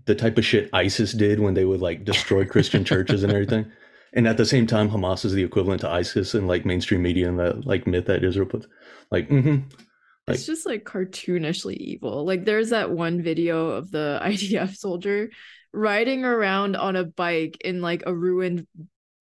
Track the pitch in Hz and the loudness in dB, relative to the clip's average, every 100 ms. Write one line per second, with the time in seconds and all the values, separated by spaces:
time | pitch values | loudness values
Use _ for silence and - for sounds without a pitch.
0 | - 104 117 110 113 107 - 95 95 - | 0 2 2 2 4 2 2 2 2 2
1 | 104 110 104 104 104 95 92 95 90 82 | 0 2 2 4 2 4 2 2 -2 -4
2 | 98 92 - 98 92 101 - 107 92 92 | -2 -2 2 2 4 2 4 2 2 0
3 | 92 101 101 101 98 110 107 - - - | 2 2 2 2 2 0 -2 -8 -20 -20
4 | _ - 113 113 117 135 113 110 104 104 | _ 2 4 4 4 4 4 4 2 2
5 | 92 92 104 98 90 104 92 92 71 87 | 0 -2 0 0 0 2 0 0 -2 -2
6 | 90 107 92 110 92 90 98 90 - 92 | -2 -2 0 0 2 0 0 -2 0 0
7 | 87 87 90 90 87 110 - 101 - 90 | 2 2 0 0 -2 -2 -2 -2 0 0
8 | - 92 92 95 92 110 - _ - - | 0 2 2 0 -2 -4 -10 _ -20 -20
9 | - 90 78 139 135 143 135 - - _ | -4 -4 2 2 4 2 -2 -12 -20 _
10 | _ _ - - - 320 370 220 - 196 | _ _ -4 -4 -4 -6 -6 -8 -6 -6
11 | 185 - - 175 156 175 92 - - - | -6 -8 -4 -2 -2 -6 -8 -10 -10 -8
12 | 117 127 165 185 190 214 220 226 120 165 | -6 -4 -2 -2 0 0 0 -2 -2 -2
13 | 165 175 170 160 170 165 160 107 180 156 | -2 -2 -2 -2 0 0 -2 -4 -6 -4
14 | 147 143 180 202 196 208 190 196 196 175 | -4 -2 -2 -4 -2 -2 -4 -6 -8 -6
15 | 202 202 220 - - - _ - 214 202 | -4 -4 -4 -10 -20 -20 _ -4 0 0
16 | 233 262 254 233 196 196 202 190 196 185 | 0 0 0 0 2 0 0 -2 -2 -2
17 | 170 - 175 170 160 - - 180 175 175 | -4 -4 -2 0 -2 -6 -6 -4 -4 -4
18 | 185 175 180 180 185 175 - 165 160 _ | -4 -2 0 0 0 -2 -6 -16 -20 _
19 | _ _ | _ _